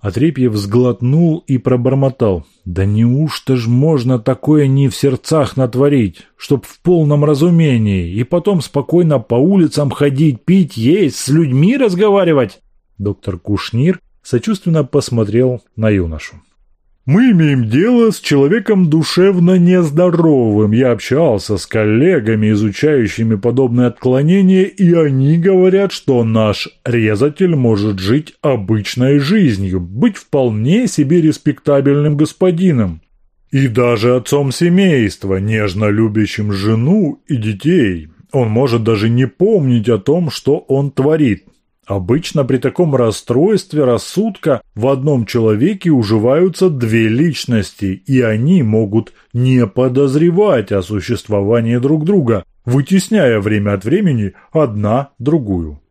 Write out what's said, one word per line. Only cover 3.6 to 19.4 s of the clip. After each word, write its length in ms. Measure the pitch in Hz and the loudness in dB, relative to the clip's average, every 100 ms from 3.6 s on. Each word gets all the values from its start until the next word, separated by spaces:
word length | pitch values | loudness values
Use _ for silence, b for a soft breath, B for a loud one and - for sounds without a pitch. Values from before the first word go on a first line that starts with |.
| 113 | 0
можно 520 | 123 151 151 120 127 | 0 2 0 0 -2
такое 480 | 110 127 - 151 139 | -2 -4 0 2 2
не 220 | 135 139 | 2 0
в 80 | - | 0
сердцах 640 | 139 131 - 160 139 - | -2 -2 -2 -2 0 -2
натворить, 680 | 127 120 143 143 104 - - _ | -2 0 2 2 0 -4 -20 _
чтоб 280 | - 135 | -4 -4
в 160 | - - | -4 -8
полном 420 | - 175 151 147 | 0 2 2 2
разумении, 880 | 147 143 170 170 156 123 107 98 85 | 0 2 2 4 2 2 2 0 -2
и 100 | 98 | -4
потом 380 | 120 175 185 190 | -2 -2 0 -2
спокойно 560 | - 143 135 165 170 139 | -2 -6 0 0 2 0
по 160 | 110 | 0
улицам 560 | 120 156 196 156 - 143 | 0 2 4 2 0 -4
ходить, 520 | - 143 135 160 123 - | 0 -2 2 0 0 0
пить, 320 | 190 165 120 | 2 2 0
есть, 380 | 113 190 160 - | 0 2 0 -2
с 120 | - | -2
людьми 480 | 151 160 127 170 269 | 0 2 2 2 2
разговаривать?" 840 | 240 180 214 196 175 151 110 - _ _ _ _ | 0 0 2 2 2 2 0 -6 _ _ _ _
Доктор 400 | 101 98 - 90 | -6 -6 -8 -10
Кушнир 640 | - 98 - 113 156 180 _ _ | -6 -6 -4 -2 0 -2 _ _
сочувственно 600 | - 123 160 208 - 160 | -4 -4 -2 -4 0 0
посмотрел 760 | 135 147 - 120 104 110 127 123 _ - | 0 -2 -2 -2 0 0 0 -2 _ -4
на 140 | 110 | 0
юношу. 460 | 101 85 78 - - _ _ _ _ _ _ - | 0 -2 -8 -14 -20 _ _ _ _ _ _ 0
"Мы 240 | 165 254 | 2 4
имеем 340 | 190 156 135 | 4 2 0
дело 480 | 113 123 208 247 226 | 0 0 2 2 2
с 80 | - | 0
человеком 680 | - 143 139 220 214 202 175 | -2 2 2 0 0 0 2
душевно 680 | 156 147 - 190 185 | 0 0 2 2 4